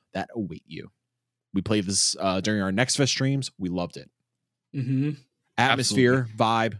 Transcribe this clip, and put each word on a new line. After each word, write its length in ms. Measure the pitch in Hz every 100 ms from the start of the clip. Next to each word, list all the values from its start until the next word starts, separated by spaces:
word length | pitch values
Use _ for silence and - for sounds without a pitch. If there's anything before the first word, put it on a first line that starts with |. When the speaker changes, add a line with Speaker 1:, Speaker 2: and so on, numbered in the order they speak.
| _
Speaker 1:
that 160 | 92 - 117
await 280 | 92 80 -
you. 240 | - - _ _ _ _ _ _
We 80 | 98
played 220 | 87 107
this, 320 | 95 98 - -
uh, 220 | 95 92
during 220 | 104 107
our 100 | 95
Next 240 | 95 131 -
Fest 160 | 135
streams. 400 | - 135 139 131 -
We 100 | 90
loved 300 | 90 87 69
it. 120 | 67 _ _ _ _ _ _
Speaker 2:
Mm-hmm. 360 | 147 127 131 147 143 _ _ _ -
Speaker 1:
Atmosphere, 720 | 131 131 123 127 123 131 117
Speaker 3:
Absolutely. 60 | 107
Speaker 1:
vibe, 420 | 113 113 113